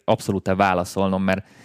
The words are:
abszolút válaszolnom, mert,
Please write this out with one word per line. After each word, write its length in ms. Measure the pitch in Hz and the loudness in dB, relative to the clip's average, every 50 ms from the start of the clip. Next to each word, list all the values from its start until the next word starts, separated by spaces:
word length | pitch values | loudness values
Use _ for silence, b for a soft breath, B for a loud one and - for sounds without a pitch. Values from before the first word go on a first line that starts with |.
| _ | _
abszolút 460 | - 110 - - - 98 92 - 98 92 | 0 0 0 0 -4 -4 -2 -2 0 2
válaszolnom, 680 | 92 101 95 92 87 87 - - 95 98 95 95 95 | 2 4 4 2 0 -2 -2 -2 -2 0 0 0 0
mert, 220 | 95 95 95 98 - B B B B | 0 0 -2 -2 -4 B B B B